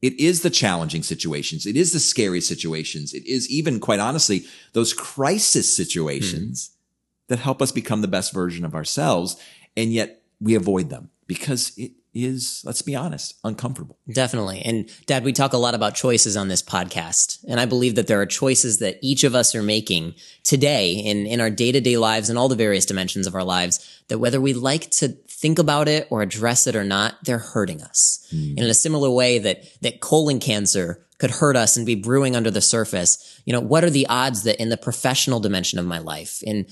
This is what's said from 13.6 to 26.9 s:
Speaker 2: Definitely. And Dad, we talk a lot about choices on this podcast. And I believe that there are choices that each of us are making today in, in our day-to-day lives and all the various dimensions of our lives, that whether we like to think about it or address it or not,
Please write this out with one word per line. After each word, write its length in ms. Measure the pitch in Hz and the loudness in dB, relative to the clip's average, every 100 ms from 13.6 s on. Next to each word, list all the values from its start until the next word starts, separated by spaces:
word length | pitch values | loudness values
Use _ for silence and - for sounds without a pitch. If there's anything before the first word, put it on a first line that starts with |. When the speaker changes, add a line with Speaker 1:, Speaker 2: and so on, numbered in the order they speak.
| 120 131 131 - - | -8 -8 -12 -18 -6
Speaker 2:
Definitely. 480 | 120 127 123 98 95 | 0 0 0 -4 -4
And 280 | 117 113 98 - - | -2 -2 -4 -12 -2
Dad, 180 | 135 | 0
we 80 | 123 | 0
talk 200 | 127 139 | 2 2
a 40 | 131 | 2
lot 160 | 120 | 2
about 200 | 117 107 | 2 -2
choices 420 | - 131 117 - 101 | 0 0 4 2 2
on 120 | 98 | 0
this 140 | 90 | -2
podcast. 760 | - 95 92 - 82 - - - - | -2 -4 -4 -6 -2 0 0 -4 -4
And 100 | 120 | 0
I 40 | |
believe 300 | 123 123 123 | 2 2 2
that 120 | 113 110 | 2 2
there 140 | 104 | 2
are 60 | 101 | 2
choices 520 | - 135 127 127 107 | 0 2 2 2 0
that 200 | 104 - | -2 -4
each 220 | 131 135 | -2 2
of 100 | 143 | 4
us 200 | 123 113 | 4 2
are 80 | 117 | 2
making 520 | 104 107 107 90 82 - - - | 0 0 0 -2 -2 -12 -20 -6
today 500 | - 143 143 143 92 | 0 2 4 2 2
in, 340 | 92 104 104 104 | 0 0 -2 0
in 140 | 117 | 0
our 80 | 113 | 0
day-to-day 480 | 104 120 131 123 120 | 0 2 2 2 2
lives 320 | 110 110 107 | 2 2 0
and 100 | 120 | 0
all 100 | 131 | 2
the 80 | 123 | 2
various 280 | 110 98 | 2 2
dimensions 420 | - 98 92 - 92 | 0 -2 -4 -4 -4
of 80 | |
our 100 | 92 | -4
lives, 340 | 92 90 87 - - - _ | -2 0 0 -2 -6 -20 _
that 100 | 113 | -2
whether 220 | 120 135 | 0 2
we 100 | 135 | 0
like 380 | 123 131 151 160 | 0 0 -2 -2
to 260 | - 143 - _ | -2 -2 -4 _
think 300 | - 151 160 | -4 0 2
about 300 | 156 147 151 | 4 4 2
it 180 | 151 - | 0 0
or 100 | 117 | -2
address 460 | 101 107 113 120 - | -2 0 0 2 2
it 100 | 113 | 0
or 80 | |
not, 300 | 98 | 0